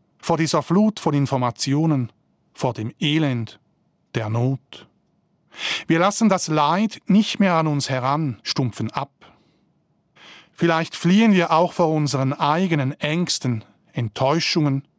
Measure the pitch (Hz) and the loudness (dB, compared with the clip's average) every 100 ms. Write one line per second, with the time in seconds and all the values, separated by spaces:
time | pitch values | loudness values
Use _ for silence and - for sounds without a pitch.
0 | _ _ - 160 160 160 - 180 214 - | _ _ -2 0 0 -2 2 2 2 0
1 | 160 143 135 135 123 - 135 143 160 139 | -2 0 0 0 -2 -4 -2 0 0 0
2 | 117 _ _ _ _ - 131 113 110 - | -4 _ _ _ _ -6 -4 -4 -10 -4
3 | 151 156 147 123 110 - _ _ _ _ | -2 0 0 -2 -6 -12 _ _ _ _
4 | _ 117 107 117 127 135 _ - - _ | _ -6 -4 -2 0 -2 _ -20 -20 _
5 | _ _ _ _ _ - - - - 165 | _ _ _ _ _ -12 -8 -6 0 2
6 | 190 - 220 185 - 156 147 180 220 - | 2 2 2 2 0 0 2 0 -2 -4
7 | - 196 208 - 196 165 160 143 - 131 | 2 2 2 0 2 2 0 -2 -2 -2
8 | 131 147 151 107 - - 123 - 110 - | -2 -2 -2 -6 -6 -4 -4 -4 -6 -6
9 | 139 _ - _ _ _ _ _ _ _ | -8 _ -20 _ _ _ _ _ _ _
10 | _ _ - - _ - 170 160 165 - | _ _ -20 -20 _ -2 0 2 -2 -2
11 | 170 196 226 185 170 160 175 - 160 156 | 2 4 6 4 4 2 2 2 0 2
12 | 143 131 135 143 147 160 185 156 131 - | 0 0 -2 0 0 0 0 0 -2 -4
13 | 151 165 175 - 127 110 - _ _ - | -4 -2 -2 -2 -2 -4 -8 _ _ -6
14 | 117 - 131 165 - 170 147 135 - | -6 -2 0 0 0 0 0 -2 -6